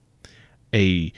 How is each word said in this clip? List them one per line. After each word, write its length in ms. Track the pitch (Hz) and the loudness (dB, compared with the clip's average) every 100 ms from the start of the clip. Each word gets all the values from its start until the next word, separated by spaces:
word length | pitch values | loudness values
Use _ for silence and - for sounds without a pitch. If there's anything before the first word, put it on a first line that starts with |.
| _ _ - _ _ _ - | _ _ -20 _ _ _ -6
A 400 | 110 95 90 82 | 0 2 0 -4